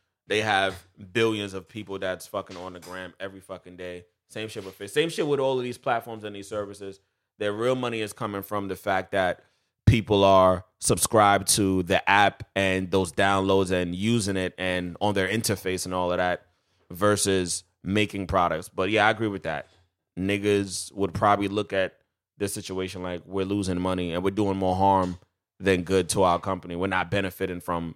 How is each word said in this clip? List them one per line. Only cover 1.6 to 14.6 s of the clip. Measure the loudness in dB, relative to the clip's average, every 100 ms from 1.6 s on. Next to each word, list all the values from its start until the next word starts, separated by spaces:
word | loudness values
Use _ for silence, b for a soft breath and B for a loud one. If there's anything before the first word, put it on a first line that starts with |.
| -12
people | -14 -12 -8
that's | -6 -6 -8
fucking | -10 -8 -12
on | -14
the | -14
gram | -14 -14 -14 -12
every | -14 -14
fucking | -16 -18 -16 -14
day. | -12 -12 -16 _ _
Same | -12 -10
shit | -10 -14
with | -14
Face-, | -4
same | -2 -2
shit | -2 -2
with | 0
all | 0 -2
of |
these | -4 -6
platforms | -4 -4 -4 -12
and | -12 -14
these | -10
services. | -8 -8 -12 -14 -16 _ _ _ _
Their | -4
real | -2 0 0
money | -2 -4
is | -6
coming | -6 -6 -6
from | -6 -6 -6
the | -4
fact | -2 -2 0
that | 0 0 -2 _ _ _ _ 4
people | 4 4 4
are | 8 8 6 4 -4 _
subscribed | 0 0 4 6 6 4 2
to | 2 2 2
the | 2 0 4
app | 6 4 2 -6 -2
and | 0 0 0
those | 0 0
downloads | 0 2 2 4 4 4
and | 0 -2 -2
using | 0 0 0 -2
it | -4
and | -4